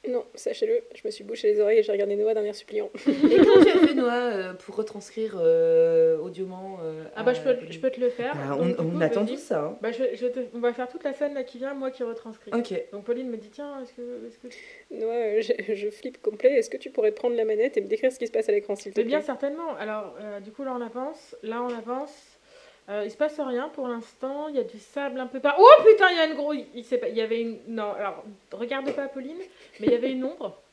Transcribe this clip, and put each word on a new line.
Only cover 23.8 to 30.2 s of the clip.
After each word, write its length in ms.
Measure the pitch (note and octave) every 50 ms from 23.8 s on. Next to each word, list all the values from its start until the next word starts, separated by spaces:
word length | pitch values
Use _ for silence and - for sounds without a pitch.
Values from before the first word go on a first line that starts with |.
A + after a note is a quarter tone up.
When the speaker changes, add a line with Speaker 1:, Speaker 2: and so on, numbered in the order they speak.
| B3+
Speaker 3:
l'instant. 640 | B3 A#3+ A#3 A3+ - _ _ B3+ C4 C#4 D4 D4+ D#4
Il 80 | D4
y 20 | C4
a 60 | A3+
du 120 | - - G#3+
sable 400 | - _ _ C#4+ C#4 C#4 B3 C4
un 80 | B3+ A#3+
peu 100 | B3+ C4
par-, 160 | A#3 C#4+ D4
oh 260 | F4 G4+ B4+ D#5 - -
putain, 240 | A4 A4 G#4 G4 F#4
il 60 | F4
y 20 | E4
a 60 | D#4+
une 80 | D#4 D#4+
gros-, 180 | C4+ C#4+ D4
il, 140 | D4+ C4 A#3+ - -
il 100 | A#3+ A3+
s'est 140 | - B3+ A#3+
pas, 80 | - B3
il 80 | A3+
y 40 | A3+
avait 200 | A3 A3 A3+ A#3
une, 160 | A#3 A#3 A3 - - A3+
non, 240 | A3+ A3 G#3 G#3
alors, 320 | G3 - G3+ G3 - - - G#3+ G3+ _ _ _
regarde 400 | - G3 A#3 A#3+ C4+ C4+ C4+ C#4+
pas 140 | B3+ C#4+ C#4
Pauline, 300 | C4+ - C4+ B3 C#4 D#4+ F4+ F#4+ - - - - - _ -
mais 80 | G#3+
il 60 | A#3
y 20 | A#3+
avait 160 | A#3 B3 C4+
une 140 | C4 B3+